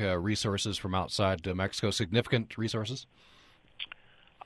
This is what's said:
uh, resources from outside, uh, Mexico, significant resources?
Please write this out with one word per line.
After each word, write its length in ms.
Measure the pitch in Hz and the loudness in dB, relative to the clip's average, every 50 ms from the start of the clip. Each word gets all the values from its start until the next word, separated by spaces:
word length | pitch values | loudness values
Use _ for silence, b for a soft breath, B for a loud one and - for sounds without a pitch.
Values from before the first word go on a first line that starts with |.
uh, 180 | 104 95 90 87 | 2 2 2 2
resources 580 | 87 107 107 - - 107 98 98 - 107 92 | 2 2 0 2 2 0 0 0 0 -2 -2
from 180 | - - 92 95 | -2 -2 0 0
outside, 520 | 92 87 - - - 101 95 95 85 82 95 | 0 0 0 0 2 2 2 2 0 -2 -4
uh, 60 | 90 | 0
Mexico, 360 | 92 95 98 - - - 101 | 0 0 0 0 0 0 0
significant 640 | - - 107 85 104 120 - - 131 113 110 - - | 2 0 -2 2 2 2 2 2 0 0 0 -2 -6
resources? 500 | 110 113 110 - 113 107 110 135 - - _ b b b b b b b b b b b b _ - - - B B B B B B B B B _ - | -4 -4 -2 -2 -2 -4 -4 -6 -8 -10 _ b b b b b b b b b b b b _ -12 -12 -12 B B B B B B B B B _ -6